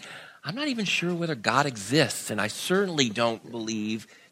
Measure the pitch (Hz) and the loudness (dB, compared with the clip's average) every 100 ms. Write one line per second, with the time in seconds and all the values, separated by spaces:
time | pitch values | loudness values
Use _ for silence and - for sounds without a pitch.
0 | - - - - 131 226 302 233 196 - | -4 -16 -18 -10 -8 -4 -2 0 0 0
1 | 175 170 170 131 104 123 143 117 98 147 | 0 0 -2 0 2 4 2 -2 2 4
2 | 131 - - 107 104 - - 185 196 160 | 4 0 -4 -2 -2 -4 0 2 2 2
3 | 127 104 117 113 110 117 110 110 107 110 | 2 2 0 0 -6 -8 -4 -4 -2 -4
4 | - - - | -8 -20 -16